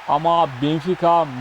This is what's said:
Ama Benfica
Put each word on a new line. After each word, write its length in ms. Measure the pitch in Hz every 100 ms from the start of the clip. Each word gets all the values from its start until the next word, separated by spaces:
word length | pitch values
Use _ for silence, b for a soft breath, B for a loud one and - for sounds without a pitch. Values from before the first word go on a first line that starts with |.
| -
Ama 400 | 147 165 170 156 123
Benfica 640 | 143 160 175 180 170 170 151 127